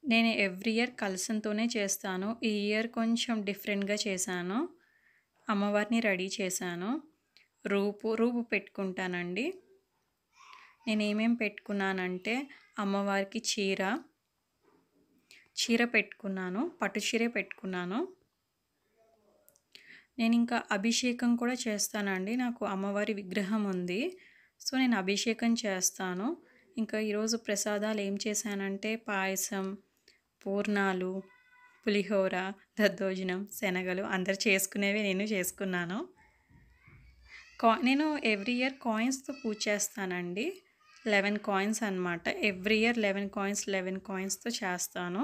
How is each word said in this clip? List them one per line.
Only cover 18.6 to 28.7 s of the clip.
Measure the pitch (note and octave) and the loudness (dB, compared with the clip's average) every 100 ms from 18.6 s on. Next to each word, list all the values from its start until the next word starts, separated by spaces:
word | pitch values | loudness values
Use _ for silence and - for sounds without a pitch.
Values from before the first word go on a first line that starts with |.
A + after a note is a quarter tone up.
| _ _ _ _ _ _ _ _ _ _ _ - - - _ - | _ _ _ _ _ _ _ _ _ _ _ -20 -20 -20 _ 0
నేనింకా | A3+ A#3 A#3 A#3+ - | 4 4 4 0 0
అభిషేకం | G#3 G#3+ A#3 B3+ A#3+ A#3+ A#3+ | 0 2 2 2 0 2 2
కూడా | A#3+ B3 | 2 0
చేస్తానండి. | A#3+ G#3 - G#3+ G3+ F#3+ F#3+ A#3+ | -2 -2 -2 0 0 0 -2 -2
నాకు | B3 A#3+ G3+ | -2 -2 -2
అమ్మవారి | F#3+ G3 G3+ G#3 | -2 -2 0 -2
విగ్రహం | G3+ G3 G#3 F#3+ A3 G#3 | -2 -2 -2 0 0 0
ఉంది. | F#3 F3+ F3+ D#4+ F#4 - - _ _ | 0 -2 -2 -2 -6 -20 -20 _ _
So, | - C4 | -4 2
నేను | C4 A3+ | 4 4
అభిషేకం | F#3 G3+ A#3+ A3+ A#3 | 2 0 0 0 2
చేస్తాను. | A#3 G#3+ F#3 F3+ - F#3 F3+ A3 F4 - _ _ - | 2 0 0 0 -2 -4 -2 -2 -4 -10 _ _ -6
ఇంకా | A3 G#3+ | -2 0
ఈరోజు | G#3+ G#3 A3 A3+ | 0 0 0 -2
ప్రసాదాలు | A3+ G3+ - G#3 G#3+ A3 | 0 -2 0 0 0 0
ఏం | G3 G3 | -2 -2
చేశానంటే | A3 G#3 G#3+ G3+ G3 | -2 -2 -2 -2 -2